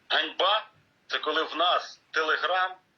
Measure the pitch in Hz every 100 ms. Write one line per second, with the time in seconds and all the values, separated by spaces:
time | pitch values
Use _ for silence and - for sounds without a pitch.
0 | - 143 156 - 180 214 - _ _ _
1 | - 127 151 156 156 151 175 147 - -
2 | _ 156 156 147 151 185 185 185 _